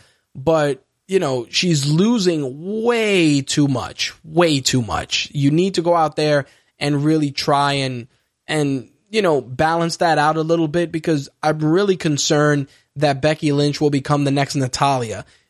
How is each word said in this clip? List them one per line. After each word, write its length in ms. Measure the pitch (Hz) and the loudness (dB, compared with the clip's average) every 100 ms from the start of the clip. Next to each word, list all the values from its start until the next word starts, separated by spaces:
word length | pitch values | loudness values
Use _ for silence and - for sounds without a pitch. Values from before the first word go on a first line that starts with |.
| _ _ _ | _ _ _
but, 500 | - 135 160 147 135 _ _ - | -6 0 2 0 -4 _ _ -4
you 100 | 190 | -2
know, 280 | 156 127 117 | 0 -2 -4
she's 360 | - 180 156 139 | -2 0 0 2
losing 960 | 156 208 240 180 160 139 139 175 220 | 2 2 2 0 -2 -4 -8 -8 -4
way 560 | 226 233 214 196 160 143 | -2 0 0 2 2 2
too 280 | 131 - 143 | 0 0 0
much, 460 | 127 - - - - | 0 -6 -8 -8 -10
way 380 | 160 160 175 143 | -4 0 2 2
too 220 | 127 131 | 0 -2
much. 460 | 107 - - - - | -2 -6 -4 -6 -6
You 160 | 143 139 | 0 2
need 240 | 151 190 | 2 2
to 80 | 190 | 2
go 140 | 165 170 | 2 2
out 180 | 156 | 0
there 320 | 151 151 147 135 _ _ - | 0 0 0 -2 _ _ -6
and 260 | 147 147 | -2 0
really 280 | 147 160 147 | 2 2 0
try 420 | 135 - 143 143 | -2 0 2 2
and, 320 | 139 135 127 117 _ _ _ - | 0 -4 -6 -12 _ _ _ -6
and, 440 | 156 143 135 110 _ _ | -2 0 -2 -6 _ _
you 120 | 214 | -2
know, 180 | 190 147 | 2 0
balance 560 | 117 127 156 170 165 - | -2 -2 0 0 -2 0
that 220 | 175 151 | 0 2
out 180 | 147 160 | 2 0
a 60 | |
little 260 | 156 170 160 | 0 0 0
bit, 240 | 165 170 | -2 -2
because 360 | 165 165 151 139 _ | -2 -2 -2 -4 _
I'm 160 | 156 156 | -2 0
really 380 | 156 170 208 185 | 2 2 2 0
concerned 720 | 165 143 - 151 147 147 135 _ _ | 0 -2 0 2 2 2 -2 _ _
that 260 | - 147 139 | -2 0 2
Becky 320 | 151 156 156 | 0 0 0
Lynch 280 | 143 147 143 | 0 0 2
will 100 | 151 | 0
become 340 | 143 139 147 | 0 0 0
the 60 | 139 | 0
next 240 | 139 139 | 0 -2
Natalya, 720 | 147 127 - 139 135 117 101 - _ | -2 -4 0 0 0 -4 -8 -12 _